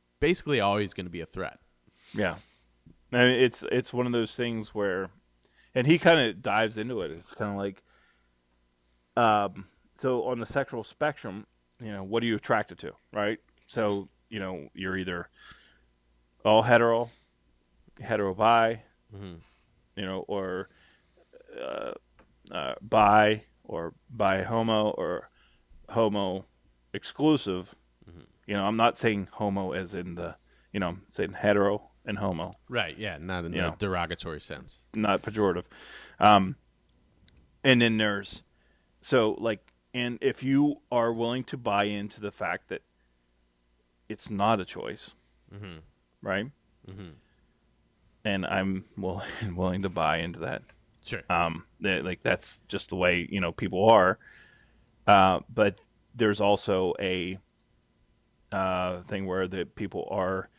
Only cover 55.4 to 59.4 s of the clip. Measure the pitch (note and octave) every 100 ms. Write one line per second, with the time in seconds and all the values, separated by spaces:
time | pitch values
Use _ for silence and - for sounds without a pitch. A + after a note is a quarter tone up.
55.4 | - A#2+ G#2 F#2 _ _ _ B2 A2 G2+
56.4 | G2+ G2+ - F#2 F#2 - F#2+ F#2 F2 F#2+
57.4 | - _ _ _ _ _ _ _ _ _
58.4 | _ G2 F#2+ F#2 F#2 F2+ E2+ G2+ G2 F#2